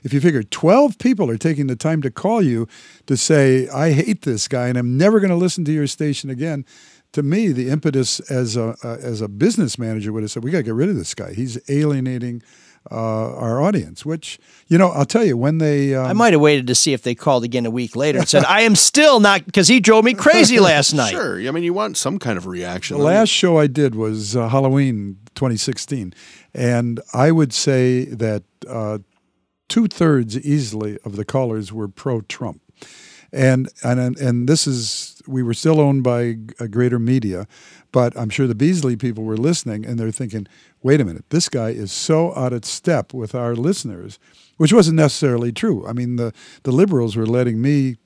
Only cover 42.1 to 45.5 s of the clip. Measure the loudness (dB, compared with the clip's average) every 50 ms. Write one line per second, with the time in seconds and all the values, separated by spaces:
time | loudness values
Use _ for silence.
42.1 | 2 2 2 0 -2 -4 -4 -4 -4 -6 -8 -10 -12 -6 -2 -2 0 0 -2 -4
43.1 | -8 -10 -10 -8 -6 -6 -4 -4 -4 -2 -2 -2 -2 -4 -6 -10 -12 -14 -14 -18
44.1 | -20 -20 _ _ _ _ _ _ _ 0 2 6 6 6 6 6 4 4 4 2
45.1 | 2 0 0 0 0 0 -2 -4